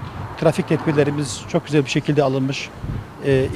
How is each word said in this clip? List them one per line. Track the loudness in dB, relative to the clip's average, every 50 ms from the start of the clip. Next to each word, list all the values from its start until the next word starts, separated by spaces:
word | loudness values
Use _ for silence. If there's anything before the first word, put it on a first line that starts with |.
| -12 -12 -10 -10 -10 -10 -4 2
Trafik | 2 2 2 2 0 0
tedbirlerimiz | 0 0 2 2 4 4 4 2 2 -2 -4 -4 -6 -8 -8 -2
çok | -2 -2 0
güzel | 2 2 2 2
bir | 2
şekilde | 0 -2 0 2 2 2 4
alınmış. | 2 2 0 0 0 -2 -4 -8 -10 -12 -10 -8 -6 -6 -6 -8 -10 -12 -4 0
E, | 2 4 4 4 2 2